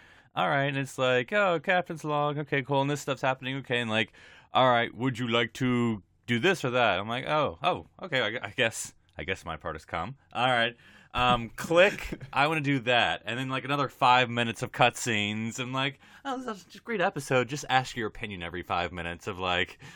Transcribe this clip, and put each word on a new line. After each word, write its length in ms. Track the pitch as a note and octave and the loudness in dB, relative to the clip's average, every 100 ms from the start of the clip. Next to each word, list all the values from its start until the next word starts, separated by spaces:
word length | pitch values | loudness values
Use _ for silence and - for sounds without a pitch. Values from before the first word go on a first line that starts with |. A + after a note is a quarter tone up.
| - - _ - | -20 -20 _ -4
All 100 | F3+ | 0
right, 200 | C#3+ C#3 | 2 0
and 100 | C#3 | -2
it's 200 | C3+ - | -6 0
like, 360 | B2+ B2+ C3 | 2 2 2
"Oh, 260 | G#3 G3 E3 | 2 2 2
Captain's 440 | G3 F3+ F3 D#3+ D3+ | 2 0 0 -6 -4
Log. 320 | D3 D3 D3 | -2 -2 -2
Okay, 240 | D3 C#3 | -2 -2
cool. 200 | C3 C#3 | 0 0
And 80 | C#3 | 0
this 120 | D3 | -2
stuff's 200 | - B2+ | -4 -2
happening. 360 | C3+ C3 B2+ C3+ | -2 -2 -6 -8
Okay." 220 | B2 A#2+ | -4 -2
And 100 | A2+ | 0
like, 240 | A2 G#2+ - - - _ | 0 -2 -6 -20 -20 _
"All 160 | A#2 B2+ | 4 4
right, 260 | A#2+ A#2 G#2 | 4 2 -2
would 240 | C3 A#2+ | -4 -2
you 80 | A#2+ | 0
like 260 | A#2 A#2 | 2 0
to 480 | - B2+ B2 A#2 A2 - _ - | 0 2 2 2 0 -8 _ -2
do 140 | A#2+ | 2
this 260 | E3 F3+ C3 | 2 2 0
or 60 | |
that?" 280 | B2 A2+ F2+ | 2 4 2
I'm 80 | G#2+ | -2
like, 200 | B2 C#3 | -4 -2
"Oh, 320 | D3+ A#2+ - | 0 0 0
oh, 240 | F3 B2+ - - | -2 -2 -6 -14
okay. 200 | - C3 | -4 -2
I, 260 | G#2+ A#2 G#2 | -2 -4 -6
I 60 | B2+ | 0
guess, 380 | A#2 - - - _ - | 0 0 -12 -14 _ -10
I 80 | D#2+ | -6
guess 200 | F#2+ E2+ | -6 -6
my 120 | D#2+ | -8
part 180 | E2+ D#2 | -8 -8
has 100 | - | -6
come. 300 | E2+ G2 C3+ _ | -6 -6 -10 _
All 140 | - B2+ | -2 0
right." 280 | A#2+ A#2 A#2 - - - | 2 0 -4 -20 -20 -8
Um, 360 | B2 B2 A#2+ A2+ | 0 2 2 0
<laughs> 60 | - | -8
click. 640 | - E3+ G3+ F#3+ - - - | 2 6 6 4 -10 -12 -4
I 140 | - D3 | 0 2
wanna 140 | D#3+ | 2
do 180 | C#3 C#3 | 0 0
that. 420 | A2+ A#2+ F#2+ F2 G#2+ | 2 4 4 0 -4
And 120 | A#2+ | -6
then, 120 | C3 | -4
like, 140 | C3 | -4
another 240 | C3 C#3+ C3 | -2 -2 -2
five 440 | - B2+ B2+ A#2+ | 2 6 6 4
minutes 320 | A#2+ A#2 A2 | 0 -2 -2
of 80 | A#2 | -4
cutscenes. 880 | - B2 - B2 G#2+ G#2 G#2+ A2+ B2 | 2 2 2 -2 0 0 -2 -6 -6
And 120 | B2 | -6
like, 280 | C3 C#3 C#3 - - C#4 | -4 -4 -8 -20 -14 -8
"Oh, 140 | C4 | -8
this 180 | B3 F#3+ | -8 -10
is 60 | |
just 140 | - G3 | -14 -16
a 40 | |
great 200 | - G#3+ | -6 0
episode. 460 | F#3+ D3+ - C3 A#2+ | 0 -2 0 0 0
Just 180 | D3 - | -4 2
ask 260 | C3 B2+ B2 | 2 2 -6
your 120 | G#2+ | -6
opinion 340 | - G#2+ F#2 | -6 -10 -8
every 220 | E2+ F2 | -8 -8
five 280 | E2+ F2+ F2 | -4 -2 -2
minutes 360 | F2 E2+ F2 A2 | -4 -8 -8 -8
of, 100 | F2+ | -4
like," 400 | F#2 F2+ F#2 - - | 0 0 0 -6 -20